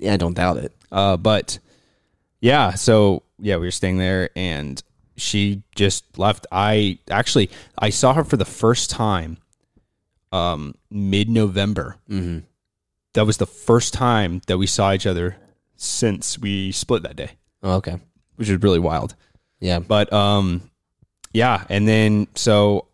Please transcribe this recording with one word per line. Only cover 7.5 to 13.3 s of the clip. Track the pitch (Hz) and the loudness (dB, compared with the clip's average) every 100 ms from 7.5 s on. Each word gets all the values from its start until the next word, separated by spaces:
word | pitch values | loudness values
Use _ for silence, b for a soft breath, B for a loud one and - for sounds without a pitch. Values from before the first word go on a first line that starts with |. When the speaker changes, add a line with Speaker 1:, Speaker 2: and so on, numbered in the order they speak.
| B B - | B B -4
Speaker 2:
I | 107 | -2
saw | - 127 | 2 2
her | 143 | 2
for | - 123 | 2 0
the | |
first | 95 - 110 123 - | -2 0 2 2 -2
time, | - 110 92 80 82 _ _ _ _ _ _ _ _ _ | -2 -2 -2 -4 -12 _ _ _ _ _ _ _ _ _
um, | 92 87 78 71 - _ | -4 -2 -4 -10 -16 _
mid-November. | 101 98 98 107 117 107 95 98 92 65 - - | -6 -2 0 2 2 2 0 -2 -4 -8 -14 -10
Speaker 1:
Mm-hmm. | 98 87 82 - _ _ _ _ _ _ | -6 -6 -8 -10 _ _ _ _ _ _
Speaker 2:
That | 113 | 0
was | 107 | 0